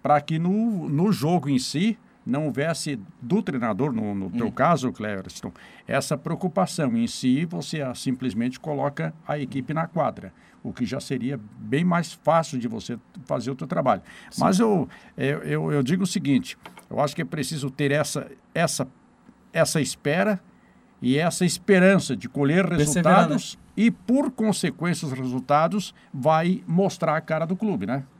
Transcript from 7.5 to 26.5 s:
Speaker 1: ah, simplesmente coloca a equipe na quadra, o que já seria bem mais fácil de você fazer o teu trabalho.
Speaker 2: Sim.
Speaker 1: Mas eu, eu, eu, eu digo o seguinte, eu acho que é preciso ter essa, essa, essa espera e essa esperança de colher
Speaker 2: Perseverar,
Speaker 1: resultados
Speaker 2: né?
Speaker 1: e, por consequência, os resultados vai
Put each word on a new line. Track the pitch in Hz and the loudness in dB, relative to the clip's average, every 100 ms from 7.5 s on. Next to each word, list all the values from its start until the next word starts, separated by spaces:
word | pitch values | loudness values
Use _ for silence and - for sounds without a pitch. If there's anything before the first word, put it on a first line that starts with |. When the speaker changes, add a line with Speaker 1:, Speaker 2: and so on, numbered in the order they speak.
| 175 143 160 | -6 -6 -6
Speaker 1:
ah, | 131 | -6
simplesmente | 117 139 127 131 101 120 127 | -6 -4 -2 -2 -2 -4 -4
coloca | 156 147 139 139 160 156 - | -6 -2 -2 -2 -6 -6 -6
a | 151 | -4
equipe | 135 139 127 | -4 -6 -4
na | 156 165 | -4 -2
quadra, | 175 131 101 92 _ - _ | 0 -2 -2 -16 _ -20 _
o | - | -12
que | - 113 | -6 -4
já | 131 | -4
seria | - 135 117 139 107 - | -6 -4 -4 -6 -10 -16
bem | 107 135 | -2 0
mais | 180 170 165 | 2 2 -2
fácil | - - 165 160 131 | -2 2 2 2 -4
de | 117 | -4
você | 113 - 120 _ - 127 | -6 -8 -10 _ -20 -6
fazer | 139 123 | -4 -4
o | 135 | -8
teu | - | -4
trabalho. | - 135 101 - - - | 0 2 2 -2 -20 -14
Speaker 2:
Sim. | - | 0
Speaker 1:
Mas | 170 190 | 2 4
eu, | 226 190 127 - - - | 4 2 0 -8 -18 -4
eu, | 131 143 | -2 -2
eu, | 156 151 160 | -2 -2 0
eu | 147 | 0
digo | 131 185 | 2 0
o | 190 | 0
seguinte, | 202 143 131 - - - - _ | -2 2 2 0 -14 -18 -20 _
eu | 113 | -2
acho | 143 | -2
que | 160 | -2
é | 147 | -6
preciso | 156 131 160 139 | -6 -6 -4 -6
ter | 127 143 | -2 0
essa, | 147 143 - - - _ 160 | 2 0 -4 -8 -16 _ -2
essa, | 165 - 131 _ _ _ - _ _ | 0 0 -6 _ _ _ -20 _ _
essa | 165 147 165 | 0 2 2
espera | 127 - 147 165 208 196 - _ _ _ _ _ | -2 -2 -2 2 2 0 -6 _ _ _ _ _
e | 123 139 | 0 2
essa | 165 - | 0 2
esperança | 180 - - 190 185 196 139 113 | 0 0 4 6 8 6 2 -4
de | 123 | -4
colher | 143 139 170 180 | 0 2 4 2
Speaker 2:
Perseverar, | 143 151 175 170 185 165 | 2 2 4 6 6 6
Speaker 1:
resultados | 190 - - | 2 -4 -16
Speaker 2:
né? | - - | -10 2
Speaker 1:
e, | 226 | 2
por | - - 262 294 | 2 0 2 2
consequência, | - 220 180 180 - 170 170 151 | 0 0 0 -2 -2 -2 -2 -4
os | |
resultados | 127 127 127 127 143 165 202 - - - | -4 -4 -4 2 2 4 0 -6 -14 -14
vai | 135 135 160 175 | -2 2 4 2